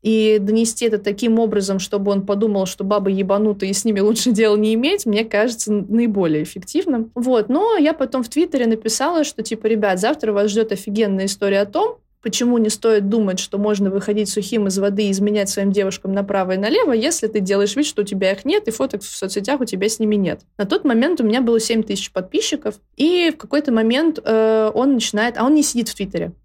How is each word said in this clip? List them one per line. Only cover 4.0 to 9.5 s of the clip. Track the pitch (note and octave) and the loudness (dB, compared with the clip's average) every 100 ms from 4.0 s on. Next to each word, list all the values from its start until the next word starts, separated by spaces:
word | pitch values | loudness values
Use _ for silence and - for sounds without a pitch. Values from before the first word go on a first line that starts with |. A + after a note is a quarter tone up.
лучше | G#3 A3+ B3+ | 2 2 0
дела | G#3 A3 G#3 | 2 4 4
не | G#3+ A3 | 2 2
иметь, | C#4 G4+ A3+ | 0 0 0
мне | G#3 A3+ | -2 0
кажется, | G#3 A#3+ A3+ G#3+ | 0 0 -2 -2
н-, | G#3 G3 | -2 0
наиболее | A3+ A#3 G3 E3+ D3+ | 0 2 2 2 0
эффективным. | E3 F#3+ - D4+ F#4+ A#3+ A3+ - | -2 -10 -4 -4 0 -2 -4 -4
Вот. | A#3+ A#3+ G#3+ | 0 0 2
Но | C#4 A4 G#4+ | 0 2 2
я | D4+ | 2
потом | D#4+ C4 C4 | 2 -2 -2
в | A#3+ | -2
Твиттере | D4 F4+ C4+ A#3 | -2 0 0 0
написала, | A3 A3 A3 C#4 E4+ | 0 -2 -2 0 0
что, | D4 - | -2 -4
типа, | A3 | -8